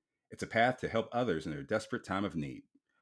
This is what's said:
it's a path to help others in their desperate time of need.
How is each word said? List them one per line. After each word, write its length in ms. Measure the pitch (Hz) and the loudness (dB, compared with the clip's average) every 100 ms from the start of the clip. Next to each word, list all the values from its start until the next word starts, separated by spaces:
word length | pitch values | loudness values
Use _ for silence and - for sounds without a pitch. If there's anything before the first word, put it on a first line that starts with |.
| _ _ - | _ _ -18
it's 120 | - | -10
a 60 | - | 0
path 320 | 113 120 123 | 4 4 4
to 100 | 82 | 0
help 200 | 117 - | 0 0
others 340 | 120 123 80 85 | 0 2 0 0
in 60 | |
their 100 | 73 | -6
desperate 440 | - 110 - 120 - | -2 -2 -2 -6 -2
time 200 | 95 101 | -2 0
of 100 | 80 | -2
need. 280 | 71 65 - _ _ _ | -6 -8 -16 _ _ _